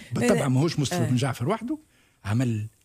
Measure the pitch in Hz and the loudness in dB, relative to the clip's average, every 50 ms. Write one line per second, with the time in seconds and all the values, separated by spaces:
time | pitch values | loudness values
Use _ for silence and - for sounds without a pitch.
0 | - - - - 240 240 240 - - 135 127 131 151 170 - - 139 123 180 180 | -8 -6 -4 0 2 4 4 4 2 2 2 2 2 2 0 0 -2 -2 0 0
1 | 165 - 127 120 - - - - 123 151 214 220 220 247 311 302 - _ _ _ | 0 2 2 0 0 0 -2 -2 -2 -2 -2 -2 -4 -6 -8 -8 -10 _ _ _
2 | _ _ _ _ - 98 107 120 135 120 113 107 104 110 - _ _ | _ _ _ _ -6 -2 0 0 0 0 -2 -2 -4 -8 -12 _ _